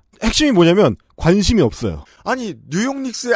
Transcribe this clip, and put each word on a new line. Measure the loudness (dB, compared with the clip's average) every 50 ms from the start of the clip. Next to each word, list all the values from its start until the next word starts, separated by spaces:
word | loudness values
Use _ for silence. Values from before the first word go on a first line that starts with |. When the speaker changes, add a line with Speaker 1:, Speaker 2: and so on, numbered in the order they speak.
| _ _ _ -6 -4
Speaker 1:
핵심이 | -2 0 0 0 2
뭐냐면 | 4 4 4 4 4 4 4 2 2 -2 _ _ _ -4
관심이 | 0 2 2 2 2 0 2 2
없어요. | 2 0 0 -4 -6 -6 -6 -8 -12 _ _ _ -6
Speaker 2:
아니, | -6 -6 -4 -4 -10 -12 -12 -12 -8
뉴욕 | -4 -4 -4 -4 -4 -6
닉스에 | -8 -10 -8 -8 -4 -4 -4